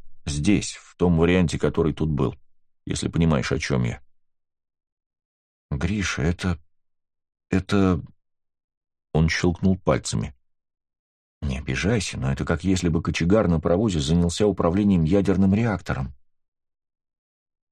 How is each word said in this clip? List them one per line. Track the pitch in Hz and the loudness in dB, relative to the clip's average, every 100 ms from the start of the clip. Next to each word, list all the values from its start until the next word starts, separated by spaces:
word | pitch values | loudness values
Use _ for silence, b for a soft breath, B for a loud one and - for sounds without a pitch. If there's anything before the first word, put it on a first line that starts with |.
| - - | -16 -10
Здесь, | - 73 80 87 - - | -6 0 2 2 0 -12
в | - - | -20 0
том | 90 82 | 2 4
варианте, | 85 92 82 - | 4 4 2 0
который | 73 76 80 | -2 0 -2
тут | - 78 | 0 -2
был, | 71 62 - - _ _ _ - | 0 -2 -4 -18 _ _ _ -10
если | - - | -6 -4
понимаешь, | 82 82 69 - | 0 2 2 -2
о | - | -4
чем | - 65 | -2 -2
я». | 60 60 - _ _ _ _ _ _ _ _ _ _ _ _ _ _ _ _ | -2 -6 -16 _ _ _ _ _ _ _ _ _ _ _ _ _ _ _ _
«Гриша, | 69 82 107 90 - | -6 -4 -4 -4 -2
это... | 78 87 92 82 - _ _ _ _ _ _ _ _ | -4 -2 -4 -6 -10 _ _ _ _ _ _ _ _
это...» | 92 - 101 95 85 - _ _ _ _ _ _ _ _ _ _ | -4 0 2 2 0 -6 _ _ _ _ _ _ _ _ _ _
Он | 76 82 | 0 0
щелкнул | - 90 82 95 92 | 2 -2 0 0 0
пальцами. | - 64 - 55 - - _ _ _ _ _ _ _ _ _ _ | 0 0 -2 -6 -6 -12 _ _ _ _ _ _ _ _ _ _
«Не | 73 67 | -8 -6
обижайся, | 69 65 85 117 - - | -6 -2 0 0 -2 -4
но | 67 | -4
это | 65 | -4
как | 67 85 | -2 -2
если | 92 92 90 | 0 0 0
бы | 82 | 0
кочегар | 87 - 85 107 90 | -2 -2 2 2 4
на | 80 | 0
паровозе | - 87 113 82 | 2 2 2 0
занялся | 69 85 87 - 104 | 0 2 2 2 0
управлением | 90 82 95 101 90 | 2 0 2 2 2
ядерным | 78 101 92 92 98 | 4 2 2 2 2
реактором». | 104 117 92 - 65 69 - _ _ _ _ _ _ _ _ _ _ _ _ _ _ _ | 2 0 -4 -6 -8 -8 -12 _ _ _ _ _ _ _ _ _ _ _ _ _ _ _